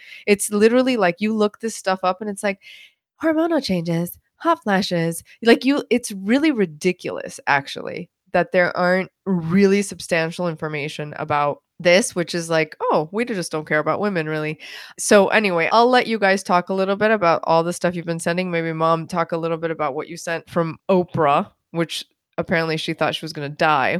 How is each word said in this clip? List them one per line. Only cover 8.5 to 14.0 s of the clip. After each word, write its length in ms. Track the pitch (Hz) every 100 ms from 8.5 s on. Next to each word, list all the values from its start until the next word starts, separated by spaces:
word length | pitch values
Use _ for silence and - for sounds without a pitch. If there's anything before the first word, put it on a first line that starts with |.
there 240 | 185 175 -
aren't 360 | 180 185 180 _ 190
really 560 | 180 160 190 196 202
substantial 640 | 196 175 - 170 160 170 175
information 640 | 156 156 151 147 - 151 -
about 440 | 151 147 147 160 _ -
this, 360 | 175 180 240 180
which 200 | 165 175
is 140 | 165
like, 260 | 160 156 -
"Oh, 280 | 494 196 156
we 140 | 202 240
just 260 | 196 165
don't 160 | 156 156
care 120 | 151
about 200 | 156
women, 280 | 151